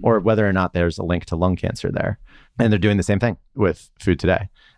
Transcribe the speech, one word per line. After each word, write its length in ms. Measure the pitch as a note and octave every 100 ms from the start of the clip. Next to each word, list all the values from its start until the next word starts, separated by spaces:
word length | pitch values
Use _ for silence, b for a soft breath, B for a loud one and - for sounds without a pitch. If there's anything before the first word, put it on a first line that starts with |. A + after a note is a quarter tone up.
or 180 | - A2
whether 280 | F#2+ G#2+ G#2
or 60 |
not 200 | F#2+ F#2
there's 240 | F2+ F2 E2
a 60 |
link 220 | F2+ F2 -
to 100 | E2
lung 200 | F2+ F#2
cancer 360 | F2+ - -
there." 280 | - - G2+ - b b -
And 120 | A#2
they're 80 | G#2
doing 180 | G#2 G2+
the 60 |
same 160 | F2 G2
thing 180 | A#2+ D#2+ _ -
with 340 | F#2+ D#2 - _
food 200 | - E2+
today. 300 | F2+ F2 G2+ _ b